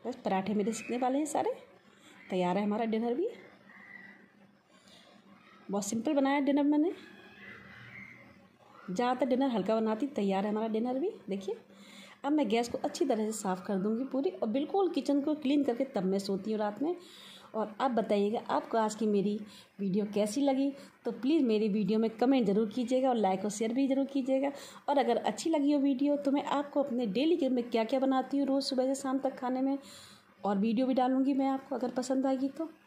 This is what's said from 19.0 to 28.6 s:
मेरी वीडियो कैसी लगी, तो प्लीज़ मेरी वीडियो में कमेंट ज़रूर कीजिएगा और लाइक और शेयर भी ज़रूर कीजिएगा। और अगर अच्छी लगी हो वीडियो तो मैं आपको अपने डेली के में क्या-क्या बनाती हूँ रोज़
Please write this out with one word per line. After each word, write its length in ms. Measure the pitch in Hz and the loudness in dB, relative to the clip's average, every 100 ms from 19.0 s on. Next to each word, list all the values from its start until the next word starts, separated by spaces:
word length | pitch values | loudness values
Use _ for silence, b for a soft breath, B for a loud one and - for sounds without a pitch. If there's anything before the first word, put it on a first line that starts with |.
| 220 | 2
मेरी 320 | 202 196 208 208 B B - | 2 2 -2 -8 B B -6
वीडियो 240 | 196 196 208 | -2 0 0
कैसी 260 | 202 208 277 | 0 0 2
लगी, 300 | 277 269 277 277 B - | 2 2 0 -2 B -8
तो 60 | 240 | -8
प्लीज़ 300 | 233 254 330 | -4 2 4
मेरी 240 | 254 214 220 | 4 4 2
वीडियो 300 | 208 190 220 | 2 2 2
में 100 | 226 | 0
कमेंट 360 | 220 247 269 202 | 2 4 4 4
ज़रूर 220 | 202 220 | 2 2
कीजिएगा 400 | 254 247 254 262 | -2 0 2 4
और 80 | 247 | 2
लाइक 280 | 190 190 | 2 0
और 60 | 202 | -2
शेयर 220 | 202 226 | -2 -2
भी 140 | 240 269 | 0 2
ज़रूर 160 | 269 | 2
कीजिएगा। 480 | 269 277 262 269 277 277 B B - | 0 -2 0 0 0 -4 B B 0
और 100 | 285 | 2
अगर 180 | 240 233 | 2 2
अच्छी 340 | - 208 339 | 0 -2 -2
लगी 220 | 311 277 | 2 2
हो 80 | 294 | 2
वीडियो 360 | 277 262 285 285 | 2 2 0 2
तो 140 | 285 | 2
मैं 140 | 285 | 0
आपको 380 | 285 277 294 294 | 0 -4 -2 -2
अपने 240 | 277 240 233 | 0 -2 -2
डेली 300 | 196 311 330 | 0 2 2
के 120 | 262 | 2
में 140 | 254 240 | 0 0
क्या-क्या 300 | 226 220 269 | -2 0 2
बनाती 380 | 269 262 262 277 | 2 2 0 0
हूँ 80 | 269 | 2
रोज़ 180 | 277 | 0